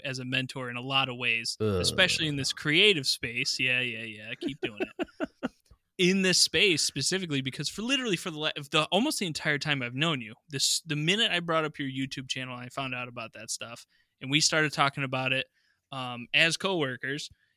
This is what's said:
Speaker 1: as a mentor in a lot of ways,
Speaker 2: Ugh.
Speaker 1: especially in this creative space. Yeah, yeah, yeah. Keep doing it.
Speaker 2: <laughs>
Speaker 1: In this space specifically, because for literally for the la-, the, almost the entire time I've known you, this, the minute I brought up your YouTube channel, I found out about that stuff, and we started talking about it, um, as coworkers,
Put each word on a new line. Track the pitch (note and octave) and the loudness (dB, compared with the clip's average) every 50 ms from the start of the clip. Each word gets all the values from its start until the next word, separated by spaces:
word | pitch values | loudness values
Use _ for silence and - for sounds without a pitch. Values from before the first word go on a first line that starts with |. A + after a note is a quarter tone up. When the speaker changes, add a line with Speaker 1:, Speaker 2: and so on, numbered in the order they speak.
| - | -6
Speaker 1:
as | C#3 C3 C3 | -6 -6 -6
a | B2+ | -4
mentor | B2+ C3 C3 C3 B2+ - C#3 B2+ B2 | -2 0 0 0 -2 -4 -6 -6 -6
in | B2 B2 | -6 -6
a | |
lot | B2 C3+ C3+ C3+ C3+ C3 | -4 0 2 2 2 0
of | B2 A#2+ | 0 -2
ways, | B2 A#2+ A2+ A#2 A#2 - - - | 0 2 2 2 0 -2 -2 0
Speaker 2:
Ugh. | G#2+ G#2+ G2 F2+ | 2 2 2 2
Speaker 1:
especially | F2 - - - F#3 F3 - - E3 D#3 | 2 2 4 4 4 4 4 2 0 0
in | D3 C#3 | 0 0
this | C3 - - | -2 -2 -4
creative | - - D3+ D3 E3+ G3+ G#3+ G3 D3+ B2+ | -2 0 2 6 6 8 8 6 4 2
space. | - - - - A#2+ A#2 A#2+ B2+ - - - | -2 -2 -2 -2 -4 -2 -2 -2 0 0 0
Yeah, | B2+ B2+ B2+ B2+ | 2 2 2 2
yeah, | B2+ B2 A2+ A2 A2+ | 0 -2 -4 -6 -8
yeah. | A2 G#2+ G#2 G#2+ A2 B2 - | -10 -10 -12 -10 -12 -10 -6
Keep | - D4 G3 - | -6 -6 -6 -6
doing | - - G#2+ G#2 F#4 | -8 -8 -4 -4 -6
it. | G#3 - - E4+ - - - F4 - _ - - - | -6 -6 -8 -10 -10 -8 -8 -8 -8 _ -8 -8 -8
Speaker 2:
<laughs> | _ _ _ _ - _ _ _ _ - | _ _ _ _ -20 _ _ _ _ 2
Speaker 1:
In | F3+ F3 F#3+ G3 | 4 4 4 4
this | F#3 F#3 F3 - | 4 4 4 4
space | - - - E3 G3+ G3+ E3 C#3 - | 4 4 4 4 4 6 4 4 2
specifically, | - - C#3+ C3 - F#3 F#3+ F#3+ E3 C#3+ C3+ | 0 0 -2 -2 0 0 -2 -2 -2 -2 -2
because | C3+ C3+ - - D3 - | -2 -2 -4 -4 -6 -6
for | - - | -6 -6
literally | A3 A#3+ C#4 C4+ B3+ A#3 F3+ - | -4 -2 -2 0 0 0 0 -2
for | - F#3 | -2 -4
the | D#3 D3+ | -6 -4
la-, | D3+ D#3 - D#3+ C#3+ - | -4 -4 -4 -6 -6 0
the, | - D#3 D3+ - | 2 2 2 4
almost | - G3 B3+ D#4 D4 - | 4 2 4 2 0 0
the | G3+ | -2
entire | E3+ D3 - - D#3+ D3 C#3+ | -2 -4 -2 0 0 0 0
time | - D3+ D3 C#3 | 0 0 -2 0
I've | B2 A#2+ B2 | -2 -4 -2
known | C3 D#3 E3+ D#3 B2+ | 0 2 2 0 0
you, | A2+ G#2+ A2 - _ - | -4 -8 -14 -18 _ -8
this, | - C3+ - - - - - | -4 0 2 2 2 0 -2
the | D#3+ D3+ | -2 -2
minute | D3 D3+ E3 F#3+ A3 A#3 G3+ | 0 2 2 2 4 2 2
I | F3 F3 | 2 0
brought | E3+ E3+ D#3+ D#3+ D#3 | 0 2 0 2 0
up | D3 - - | 0 -2 -4
your | C#3+ C3+ | -6 -4
YouTube | C3 C3 C3+ C3+ - C#3 C3 C3 | -4 -4 -4 -4 -4 -8 -6 -6
channel, | - C3+ B2+ B2+ B2+ | -6 -6 -6 -8 -10
I | B2 B2 B2 | -10 -12 -10
found | - C#3 C3+ C3 B2+ | -8 -6 -6 -6 -6
out | B2 B2 B2 | -6 -8 -8
about | B2 B2 A2+ A2+ - | -8 -10 -10 -10 -12
that | A2 A2 - | -12 -10 -8
stuff, | - - - A2+ A#2+ - - _ _ _ _ _ _ - | -8 -8 -8 -10 -14 -14 -18 _ _ _ _ _ _ -10
and | C3+ C3 | -2 2
we | C#3+ D#3 | 4 4
started | D3+ - E3+ D#3 D#3 D3 | 4 4 4 4 2 2
talking | - D#3+ C#3+ C#3+ - D3 C#3 | 2 2 2 2 0 -2 -6
about | C3 C3 C3 C3 C3 C3 | -4 -4 -2 -2 -2 -2
it, | C3 B2+ - _ _ _ _ _ _ _ - | -2 -4 -6 _ _ _ _ _ _ _ -14
um, | C#3+ C3 B2+ B2 B2 A#2 A#2+ - - | -12 -10 -8 -8 -8 -10 -6 0 2
as | C#3+ D#3+ E3 D#3 | 4 4 4 2
coworkers, | - - F#3+ F#3+ E3+ C#3+ C3 B2+ A#2+ - C3 C#3 D3+ - - - _ _ _ _ | 0 -2 -2 0 0 0 -2 -2 -4 -6 -6 -6 -6 -8 -10 -14 _ _ _ _